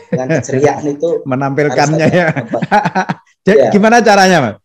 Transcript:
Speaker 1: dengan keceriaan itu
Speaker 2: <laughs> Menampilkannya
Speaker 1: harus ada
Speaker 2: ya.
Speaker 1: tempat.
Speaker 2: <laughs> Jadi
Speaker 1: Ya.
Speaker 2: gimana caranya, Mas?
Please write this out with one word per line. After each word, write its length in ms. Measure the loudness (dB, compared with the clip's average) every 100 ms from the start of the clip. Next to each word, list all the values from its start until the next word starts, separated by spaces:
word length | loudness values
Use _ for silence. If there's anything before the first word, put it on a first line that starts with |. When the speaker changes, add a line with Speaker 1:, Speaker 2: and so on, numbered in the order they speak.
| -8
Speaker 1:
dengan 200 | -6 -2
keceriaan 520 | -4 -2 -2 0 -2 -6
itu 320 | -4 -4 -4
Speaker 2:
<laughs> 60 | -4
Menampilkannya 800 | -4 -2 -2 -2 0 0 2 2
Speaker 1:
harus 20 |
ada 80 | 2
Speaker 2:
ya. 120 | 0
Speaker 1:
tempat. 300 | -2 -6 -6 0 0 0 -4
Speaker 2:
<laughs> 420 | -4 -8 _ _ 0
Jadi 120 | 2
Speaker 1:
Ya. 100 | 2
Speaker 2:
gimana 280 | 2 4 4
caranya, 380 | 4 4 4 2
Mas? 160 | 0 -6